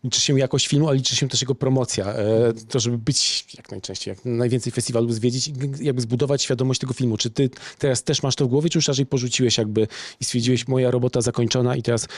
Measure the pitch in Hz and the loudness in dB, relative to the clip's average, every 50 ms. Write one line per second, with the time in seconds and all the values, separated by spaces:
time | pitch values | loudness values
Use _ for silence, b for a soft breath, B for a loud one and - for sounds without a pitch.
0 | - 127 - - - - 147 135 135 127 - 135 - - - 143 151 160 139 135 | -4 -2 -2 0 2 2 4 2 2 2 2 0 0 2 2 2 4 4 2 2
1 | 127 - 127 - 147 131 - 123 135 123 135 - - 131 131 131 123 - - - | 2 0 -2 0 -2 -2 -2 -4 -2 -2 -2 0 2 2 2 2 0 0 -2 -4
2 | 95 98 107 117 104 107 110 110 120 117 113 113 110 - - 123 110 120 120 117 | -2 -2 -2 0 0 2 4 4 4 2 2 -2 -8 -4 -4 -2 0 0 -2 -2
3 | 110 117 147 - - - - - - _ - - - - 101 101 - - 95 - | -2 -2 0 0 0 0 -2 -4 -6 _ -20 -20 -16 -14 -14 -12 -10 -10 -10 -10
4 | - 98 101 98 - 123 120 117 123 120 123 123 - 127 - - 117 - 123 117 | -8 -10 -10 -8 -4 -4 -2 0 0 2 0 0 -2 -2 -4 -4 -4 0 0 0
5 | 117 117 117 110 110 127 120 131 131 151 147 127 135 139 135 147 - 151 127 127 | 2 2 0 0 0 0 0 0 -4 -6 -6 -6 -6 -6 -6 -4 -2 -2 -2 -2
6 | 120 113 123 117 147 135 143 139 - - 135 117 131 131 127 - - 127 127 - | -2 -2 0 -2 0 0 0 -2 0 -2 0 0 0 0 0 0 -2 -4 -2 0
7 | 127 120 107 104 - 117 110 - 139 127 - B B B B B - 143 131 - | 0 0 0 0 -2 -4 0 0 0 0 0 B B B B B 0 0 0 0
8 | - - 151 - - 139 120 - 147 123 120 143 151 170 - 170 147 - 143 131 | 0 -2 -2 0 0 -2 0 0 0 2 2 2 2 2 2 2 2 2 2 0
9 | 139 - - 131 120 123 - - 131 117 - - 113 107 107 107 110 104 B B | 0 0 0 -2 -2 -2 0 2 2 2 2 2 0 0 2 0 0 0 B B
10 | B B B B 127 - - 123 113 123 127 117 - - 131 131 127 123 120 127 | B B B B -8 -2 -2 0 2 2 2 2 0 0 0 2 2 2 2 2
11 | 120 123 - 127 113 120 117 - 120 113 - 127 123 123 131 143 113 - 120 110 | 0 2 0 2 0 0 0 0 0 2 2 2 2 2 0 0 0 0 0 0
12 | - - B | -2 -4 B